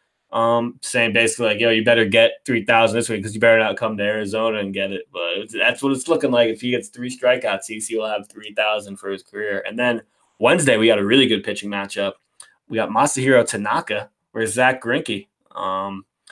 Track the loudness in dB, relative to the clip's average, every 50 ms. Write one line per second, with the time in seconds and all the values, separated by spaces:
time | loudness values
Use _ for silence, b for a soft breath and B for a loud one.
0 | _ _ _ _ _ -8 -2 0 2 2 2 2 0 -2 -6 -10 -10 -4 -2 0
1 | 0 2 2 2 2 2 0 0 0 0 0 2 2 2 2 2 4 4 4 4
2 | 4 4 4 6 4 4 4 0 -6 -2 -2 -2 0 2 4 4 4 4 2 0
3 | -2 -2 -4 -6 -6 -6 -4 2 4 6 6 6 4 2 -2 -2 -4 -4 -2 -2
4 | -2 -2 -2 -2 -4 -4 -2 0 0 0 0 -2 -4 -4 -4 -4 -4 -4 -4 -8
5 | -10 _ -8 -6 -6 -4 -4 -6 -8 -8 -6 -2 -2 -2 -2 0 0 0 0 0
6 | 0 0 0 0 2 2 4 4 4 2 2 -4 -4 -2 -2 -2 -4 -6 -12 -10
7 | -10 -10 -8 -2 2 2 2 2 0 -4 -4 -4 -6 -10 -10 -10 -8 -6 -4 -4
8 | -4 -4 -4 -6 -8 -10 -18 -18 -18 -10 -4 -2 -2 0 0 -2 -4 -8 -14 -12
9 | -10 -8 -8 -10 -10 _ -12 -8 -6 -4 -4 -4 -6 -6 -4 -2 0 0 0 -2
10 | -4 _ _ _ _ _ _ -2 2 2 2 4 4 4 4 4 6 4 4 4
11 | 4 2 4 4 4 4 2 -2 -2 -6 -8 -8 -8 -8 -6 -6 -6 -8 -6 -6
12 | -6 -6 -6 _ _ _ _ B B B B B B -8 -4 -4 -4 -2 2 2
13 | 2 2 0 0 2 4 6 6 4 4 0 -6 -4 -2 -4 -4 -4 -4 -6 -6
14 | -6 -10 _ _ _ _ -6 -4 -4 -4 0 2 2 2 2 0 -4 -4 -4 -4
15 | -2 -4 -8 -8 -8 _ _ _ _ _ -12 -8 -6 -4 -4 -4 -4 -6 -8 -12
16 | -14 _ _ _ _ b